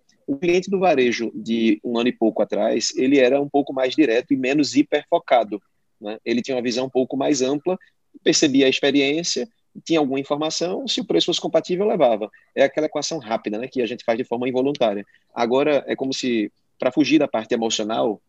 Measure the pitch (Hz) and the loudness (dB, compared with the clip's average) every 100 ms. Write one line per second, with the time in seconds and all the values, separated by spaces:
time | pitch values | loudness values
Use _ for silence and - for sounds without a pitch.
0 | _ _ - 139 170 175 185 196 185 147 | _ _ -8 -4 0 0 0 0 2 4
1 | 123 113 113 - 110 113 113 107 131 117 | 2 0 -4 -6 -4 0 2 2 0 -2
2 | 123 120 110 107 101 98 110 123 - - | 0 0 0 0 -2 0 0 0 -2 -2
3 | 131 143 123 135 143 143 139 135 131 127 | 2 4 4 2 0 -2 -2 -2 0 2
4 | 143 113 123 135 127 147 135 120 147 151 | 2 2 0 -2 0 0 2 2 2 0
5 | - 170 - 127 107 101 - _ _ _ | 0 -2 2 2 2 -4 -12 _ _ _
6 | 107 107 - 120 113 127 120 117 131 127 | -14 -10 -4 -2 -2 -4 -2 -2 -2 -2
7 | 131 131 139 143 127 143 160 185 _ _ | -2 -2 0 0 0 -2 -2 -4 _ _
8 | _ - - 156 156 131 131 131 143 139 | _ -4 0 2 4 4 4 4 2 2
9 | 139 151 175 - 233 _ _ - - 165 | 0 -2 -4 -4 -6 _ _ -16 -2 0
10 | 139 135 139 147 156 - 170 196 269 - | 0 -2 -4 -4 -4 -4 -4 -4 -4 -4
11 | - 165 - 175 180 165 - 180 208 226 | 0 0 0 -2 0 0 0 0 0 2
12 | 131 107 104 - _ - 139 - 156 151 | 2 2 -4 -12 _ 0 0 0 -4 -4
13 | 143 156 110 110 - 104 131 127 113 117 | -6 -8 -6 -6 -4 -8 -6 -4 -4 -4
14 | - 113 123 120 127 127 131 143 113 101 | -4 -4 -4 -4 -2 -2 -2 0 0 -2
15 | 98 _ _ - 117 127 147 143 - 120 | -8 _ _ -4 0 2 2 0 0 -4
16 | 135 135 131 117 104 - _ _ 127 143 | -4 -4 -2 -2 -2 -6 _ _ -2 2
17 | 139 294 143 113 110 120 113 - 107 120 | 2 2 2 -2 -4 -2 -2 -2 -4 -2
18 | 131 98 | -2 -4